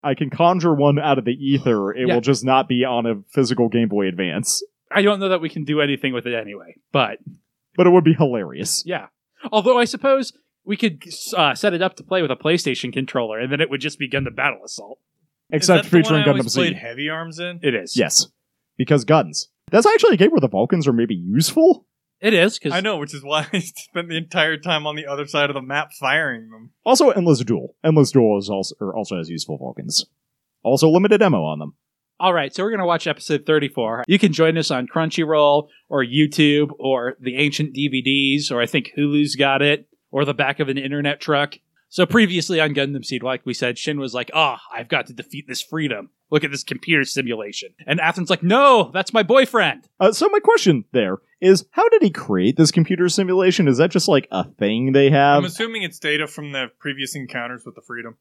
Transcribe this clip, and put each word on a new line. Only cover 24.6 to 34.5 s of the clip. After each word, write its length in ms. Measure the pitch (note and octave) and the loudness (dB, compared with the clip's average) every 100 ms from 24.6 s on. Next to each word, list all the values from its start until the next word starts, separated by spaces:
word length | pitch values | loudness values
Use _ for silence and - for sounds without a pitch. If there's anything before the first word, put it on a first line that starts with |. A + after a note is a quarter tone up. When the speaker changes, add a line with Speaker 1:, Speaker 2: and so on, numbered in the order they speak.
| E3 D#3 D3+ | -4 -4 -4
Speaker 3:
on 80 | D3+ | -8
the 120 | C#3+ | -8
other 180 | C#3+ C#3+ | -8 -4
side 240 | D3+ C#3+ | -2 -2
of 60 | C#3 | -2
the 60 | |
map 300 | C3 C#3+ D3 - | -6 -6 -6 -6
firing 500 | C3+ D3 D3+ A#2 A2+ | -2 0 -2 -6 -14
them. 180 | A2 A2+ _ - | -20 -20 _ 0
Speaker 1:
Also, 240 | B3+ D4 | 4 4
Endless 340 | G3 E3+ C3+ | 2 2 0
Duel. 320 | A#2+ A2 - _ | 0 -4 -4 _
Endless 280 | D#3+ D#3 C3+ | 0 4 4
Duel 260 | C#3 A2+ G#2 | 4 4 2
is 120 | G2 | -2
also, 260 | G2 F#2+ - | -6 -6 -8
or 160 | G2+ A2 | -8 -6
also 220 | G#2 F#2 | -6 -8
has 120 | E2 | -8
useful 280 | E2 D2+ D2 | -10 -10 -10
Vulcans. 480 | B1+ - - - - _ _ _ _ _ | -10 -12 -6 -6 -6 _ _ _ _ _
Also 240 | A2 C3+ D#3+ | 0 4 4
limited 340 | E3+ G3+ G3+ | 4 4 4
ammo 220 | G#3 A2 | 4 2
on 160 | D#2 D2+ | -2 -6
them. 140 | D2+ - _ _ _ _ | -10 -16 _ _ _ _
Speaker 2:
All 120 | F#3 | 0
right, 200 | F3 C#3 - | 0 -2 -6
so 80 | |
we're 80 | G3 | -6
gonna 140 | A3 F3 | -4 -2
watch 220 | E3+ E3+ | -2 -2
episode 380 | D3 - D3 D3 | -6 -4 -4 0
thirty-four. 580 | D#3 C#3+ - A2 A2+ B2+ | 0 0 -4 -4 -4 0
You 100 | G3 | 2
can 120 | G3+ | 2
join 260 | D3+ D#3+ | 2 0